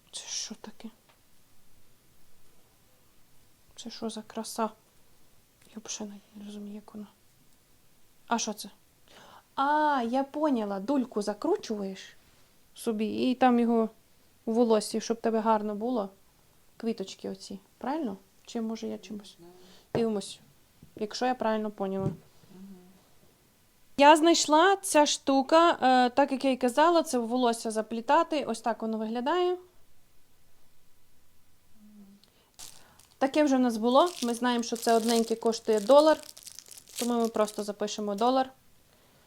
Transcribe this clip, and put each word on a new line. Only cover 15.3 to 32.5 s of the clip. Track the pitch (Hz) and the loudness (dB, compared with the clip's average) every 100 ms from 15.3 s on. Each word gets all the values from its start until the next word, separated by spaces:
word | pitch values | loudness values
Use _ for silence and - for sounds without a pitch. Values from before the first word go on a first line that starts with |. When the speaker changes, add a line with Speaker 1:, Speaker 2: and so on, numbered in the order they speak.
| 220 | 0
Speaker 1:
гарно | 214 220 208 | 0 0 0
було. | 208 226 254 196 - _ _ _ _ _ _ | -6 -4 -4 -4 -10 _ _ _ _ _ _
Квіточки | 226 220 196 - 196 | -6 -6 -8 -10 -12
оці. | 190 - 196 - _ | -12 -14 -16 -18 _
Правильно? | 240 302 262 196 - _ - | -8 -4 -6 -8 -14 _ -12
Чи, | 240 | -8
може, | 220 220 220 | -8 -8 -8
я | 214 | -10
чимось? | - 208 - - | -12 -16 -16 -20
Speaker 2:
Да. | - - - - _ | -20 -20 -20 -20 _
Speaker 1:
Дивимось, | 240 226 208 - - - _ _ _ - - | -2 0 -2 -6 -14 -20 _ _ _ -20 -10
якщо | 214 - 254 | -10 -4 -2
я | |
правильно | 254 220 220 214 | -2 -2 -2 -4
поняла. | 208 196 190 196 | -6 -6 -2 -4
Speaker 2:
Мгм. | 165 - - - 180 196 185 180 185 _ _ _ _ _ _ _ _ _ - | -6 -14 -20 -20 -20 -20 -20 -20 -20 _ _ _ _ _ _ _ _ _ 6
Speaker 1:
Я | 285 320 | 8 8
знайшла | 330 330 - 302 359 392 | 6 4 4 4 6 4
ця | - 302 294 | 2 4 4
штука, | - - 269 262 320 339 - | 2 0 0 4 4 6 4
е, | 262 254 247 | 4 4 4
так | 247 277 | 2 0
як | 262 | 2
я | 269 | -2
й | 254 | 0
казала, | 247 240 320 339 | 0 4 4 4
це | - 247 | 2 -2
в | 226 | -2
волосся | 247 247 233 233 | 0 2 0 -4
заплітати. | 214 214 233 226 294 320 311 | -6 -6 -8 2 2 2 -2
Ось | 226 226 | -4 -4
так | 240 214 | -4 -4
воно | 220 220 | -6 -6
виглядає. | 220 233 247 349 359 359 - - - - - - - - - - - - - - - - - - - - _ 214 | -6 -4 -2 0 0 -2 -8 -20 -20 -20 -20 -20 -20 -20 -20 -20 -20 -20 -20 -20 -20 -20 -20 -20 -20 -20 _ -20
Speaker 2:
Мгм. | 208 208 196 202 _ _ _ | -20 -20 -20 -20 _ _ _